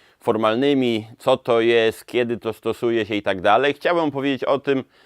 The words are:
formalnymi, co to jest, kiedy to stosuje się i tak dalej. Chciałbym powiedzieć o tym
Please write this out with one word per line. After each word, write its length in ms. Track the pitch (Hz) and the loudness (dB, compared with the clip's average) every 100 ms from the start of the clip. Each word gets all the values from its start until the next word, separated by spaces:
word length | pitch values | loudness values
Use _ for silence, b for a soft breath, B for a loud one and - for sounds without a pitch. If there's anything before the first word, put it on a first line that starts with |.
| b b | b b
formalnymi, 880 | - 110 110 113 139 139 123 110 110 117 | -4 0 0 0 0 0 0 -2 -6 -6
co 180 | - 131 | 0 0
to 240 | - 117 | 2 2
jest, 440 | 113 117 113 - - | 4 4 2 -2 -6
kiedy 320 | 120 120 113 | -4 -2 -4
to 160 | 113 | -6
stosuje 520 | 107 113 110 120 113 104 | -6 -6 -4 -2 -2 -2
się 100 | 104 | -4
i 60 | |
tak 200 | 104 98 | -4 0
dalej. 320 | 98 113 139 | 2 4 2
Chciałbym 380 | 135 175 175 156 | -2 -2 0 -2
powiedzieć 320 | 139 139 131 | -2 -4 -4
o 160 | - 135 | -2 -2
tym 240 | - 135 - b | 0 -2 -4 b